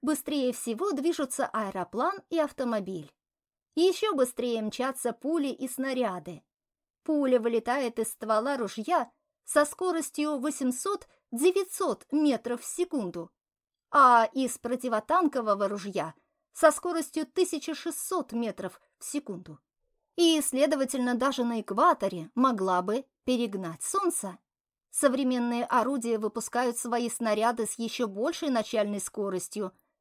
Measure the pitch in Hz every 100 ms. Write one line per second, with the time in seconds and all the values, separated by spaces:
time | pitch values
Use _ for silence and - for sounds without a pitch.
0 | 254 311 - 294 254 233 - 226 392 285
1 | 294 330 269 - 196 220 202 196 175 208
2 | 311 392 - 330 294 - 247 220 190 185
3 | 143 _ _ _ _ _ _ - 359 349
4 | 427 320 247 - 247 226 214 - 254 262
5 | 240 226 277 330 277 - 262 - 262 262
6 | 233 180 160 170 _ _ _ _ _ _
7 | - 302 269 247 233 233 226 262 254 233
8 | 220 - 214 214 240 277 214 - 214 349
9 | 240 _ _ _ - 302 294 - 370 330
10 | - - 294 294 277 - 254 247 392 403
11 | - _ _ 233 320 370 381 - 359 214
12 | - 294 302 240 - 240 - - 349 294
13 | 190 170 170 _ _ _ _ _ _ 294
14 | 262 240 220 269 254 - 233 247 254 220
15 | - 339 330 269 220 202 202 208 196 190
16 | 160 - _ _ _ - 320 294 349 330
17 | - - 294 - 370 311 - 320 339 302
18 | - 370 339 226 233 202 196 - _ _
19 | - 294 285 180 180 151 _ _ _ _
20 | _ - 339 320 - 262 285 285 262 262
21 | 247 247 269 262 240 233 214 196 330 302
22 | 196 180 160 - 262 226 190 180 185 220
23 | 269 _ - 254 233 196 190 165 - -
24 | 370 - 196 180 _ _ _ _ _ -
25 | 285 262 262 254 240 240 247 254 233 277
26 | 233 220 214 226 - 240 247 233 240 233
27 | 240 - 226 208 226 240 214 - 226 -
28 | 233 196 262 330 320 247 214 226 208 208
29 | - - 196 185 - 208 190 - _ _